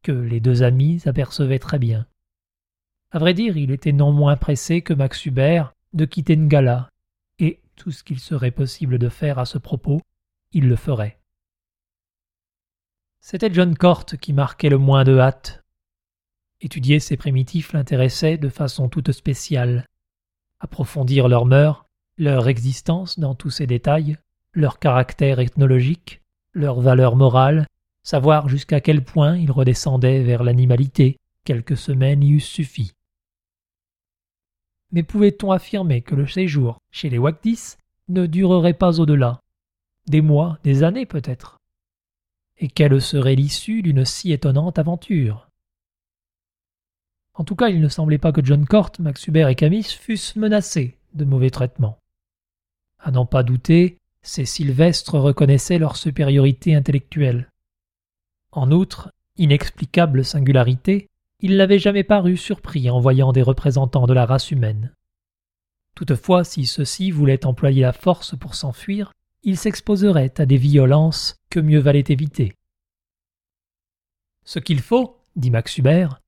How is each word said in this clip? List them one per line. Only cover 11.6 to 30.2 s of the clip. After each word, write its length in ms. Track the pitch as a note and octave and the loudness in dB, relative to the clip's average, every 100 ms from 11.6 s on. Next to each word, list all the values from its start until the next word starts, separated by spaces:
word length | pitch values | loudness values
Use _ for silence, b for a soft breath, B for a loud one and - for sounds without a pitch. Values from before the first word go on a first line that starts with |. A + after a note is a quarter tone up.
| _ _ _ _ _ _ _ _ _ _ _ _ _ _ _ _ | _ _ _ _ _ _ _ _ _ _ _ _ _ _ _ _
C'était 320 | - F#3 A3 | -12 -6 -2
John 240 | F3 F3 D#3 | 0 0 2
Cort 280 | F3+ D#3+ - | 2 0 -4
qui 280 | D#3+ - | -14 -4
marquait 360 | C#3 C3+ - D3+ | -2 -2 -2 0
le 80 | C#3 | 2
moins 280 | C3+ C3+ C3+ | 4 4 4
de 120 | C3 | 4
hâte. 460 | C3 - - - _ _ _ _ _ _ _ _ _ _ | 2 -2 -12 -20 _ _ _ _ _ _ _ _ _ _
Étudier 380 | - C#3 B2+ D3 | -12 -4 2 2
ces 160 | - C3+ | 0 -6
primitifs 560 | D3 C3 B2+ E3 - | -2 -2 -2 -6 -6
l'intéressait 680 | D#3 C3 C3 B2+ - D#3 D#3+ | -6 -2 0 0 0 -2 -2
de 120 | C#3+ | -4
façon 400 | - C#3+ - B2+ | -4 -6 -4 -4
toute 240 | D3+ B2+ | -4 -4
spéciale. 720 | - D3 C3 - C3 B2 B2 - _ _ _ _ _ _ _ | -4 -4 -6 -4 -2 -2 -2 -6 _ _ _ _ _ _ _
Approfondir 720 | - - B2+ D3 B2+ C#3 B2 | -14 -8 -8 -4 0 2 4
leurs 160 | A#2+ B2 | 4 4
mœurs, 400 | C3+ D3+ C#3+ _ _ _ - | 4 4 0 _ _ _ -4
leur 320 | C#3+ C3 A#2+ | -2 0 0
existence 680 | A#2 C3 B2+ - F3 F3+ - | -2 -4 -6 -4 -4 -4 -6
dans 160 | C#3+ | -6
tous 160 | B2+ C#3+ | -6 -8
ses 160 | - C3+ | -6 -4
détails, 520 | B2 C#3+ D#3 D3+ D3+ _ _ _ | -4 0 -2 -2 -6 _ _ _
leur 260 | E3+ C#3 - | -2 -2 0
caractère 640 | D3 B2+ B2+ - C#3 B2+ | 0 0 0 -2 0 0
ethnologique, 800 | B2 - C3+ B2+ B2+ E3+ - - _ _ _ | -2 2 2 4 2 -4 -10 -20 _ _ _
leur 300 | F3 C#3+ B2 | -6 -4 0
valeur 340 | B2+ B2+ B2+ B2+ | 4 4 4 4
morale, 500 | C3+ B2+ C3+ D#3 D3+ _ _ _ | 4 4 4 2 -2 _ _ _
savoir 460 | - C#3+ C#3+ D3+ C#3+ | -6 0 2 2 0
jusqu'à 320 | C3+ - D3 | -4 -2 -2
quel 240 | - D3+ C3 | 2 0 0
point 320 | D#3+ D3 F3 | 0 2 2
ils 140 | D3+ | 0
redescendaient 680 | C3 B2+ A#2 C#3+ C3 B2+ C3 | 0 2 0 0 0 2 2